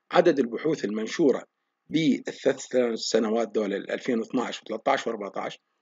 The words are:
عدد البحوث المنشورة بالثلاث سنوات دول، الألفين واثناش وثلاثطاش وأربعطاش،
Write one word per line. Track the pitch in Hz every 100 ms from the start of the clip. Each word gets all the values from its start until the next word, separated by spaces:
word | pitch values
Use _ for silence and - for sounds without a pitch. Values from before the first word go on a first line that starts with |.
| -
عدد | 165 170 143
البحوث | 117 107 156 156
المنشورة | - 107 110 - 147 117 - _ _ _ -
بالثلاث | 147 156 117 - - 135 131 - 127 120
سنوات | 113 - 113 110 113 113
دول، | 110 101
الألفين | 98 - 107 - 117
واثناش | 107 131 117 -
وثلاثطاش | - 113 - 135 -
وأربعطاش، | 110 101 - - - _ _